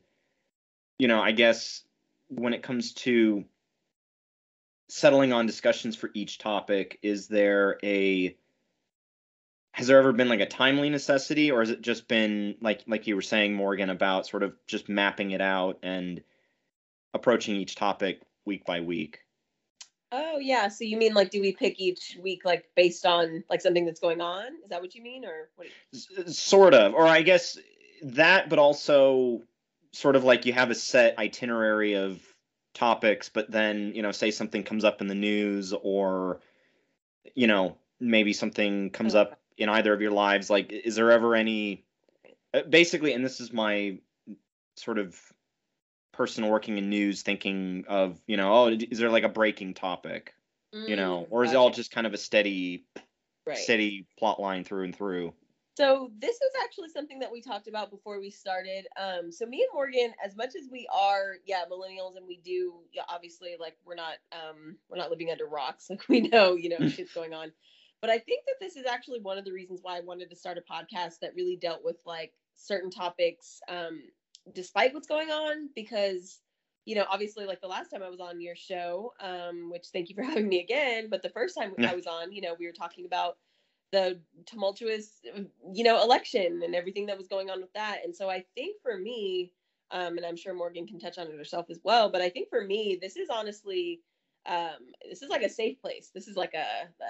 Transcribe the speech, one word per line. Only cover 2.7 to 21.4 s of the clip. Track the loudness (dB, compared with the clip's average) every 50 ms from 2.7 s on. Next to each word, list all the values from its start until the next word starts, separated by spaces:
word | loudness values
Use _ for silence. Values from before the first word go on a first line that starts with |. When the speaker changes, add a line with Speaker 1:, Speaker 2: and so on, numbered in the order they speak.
| -6 -6 -6 -6 -10
Speaker 1:
to | -6 -2 2 4 6 6 4 4 0 -4 -8 _ _ _ _ _ _ _ _ _ _ _ _ _ _ _ _ _ _ _ _ _ _ _ _ _ _ _ -14
settling | 0 4 6 8 8 8 6 6 4
on | 4 2
discussions | 0 0 0 2 2 2 2 0 -8 -8
for | -6 -8 -8 -6
each | -8 -8 -8 -10 -8
topic, | -4 -4 -2 -2 0 0 0 0 0 -2 -6 -6 -4
is | -2 -2 -2 -4 -2
there | 2 2 4 4 4 4 4 2 2 0 -2
a, | -2 0 2 2 2 2 2 0 -2 -4 _ _ _ _ _ _ _ _ _ _ _ _ _ _ _ _ _ _ _ _ _ _ _ _ _ _ _ -10
has | -2 4 8
there | 10 10
ever | 10 8 6
been, | 4 4 4
like, | 2 2
a | 0
timely | 0 0 2 2 4 4 4 2 0
necessity, | 0 0 0 2 0 0 0 0 0 2 2 4
or | 4 2
has | 2 2
it | 0 -2
just | -2 -4 -4 -4 -2
been, | -2 0 2 2 2 0 -2 -4 -6 -6 -4
like, | -2 -2 -2 -2 -2
like | -4 -4 -2 -2
you | -2 -2
were | -2 -2
saying, | 0 2 2 2 2 2
Morgan, | 0 0 0 0 0 -2 -2
about | 0 0 2 2 2 2 -2
sort | -2 -4 -4 -2
of | -4 -4 -8 _
just | -8 -8 -8 -6 -4
mapping | -2 0 0 0 0 -2 -4 -4 -2
it | -2
out | 0 0 0 0 0 -2 -4 -6 -6
and | -6 -6 -6 -6 -6 -8 -10 -12 _ _ _ _ _ _ _ _ _ _ _ _ _ _ _ _ _ -10
approaching | -2 2 2 2 2 2 -2 -4
each | -4 -4 -6 -6
topic | -2 -2 -2 -2 0 -2 -4 -4 -6 -10 _ _ _ -8
week | -8 -8 -6 -6
by | -6 -4 -4
week? | -4 -4 -4 -6 -6 -8 -12 -18 _ _ _ _ _ _ _ _ _ _ _ -20 -20 -20 _ _ _ -10 -8
Speaker 2:
Oh, | -8 -6 -6 -6 -4
yeah. | -2 0 0 2 0 0
So | -2 -6 -6
you | -4 0
mean, | 2 2 4 6
like, | 4 4 4
do | 2 -2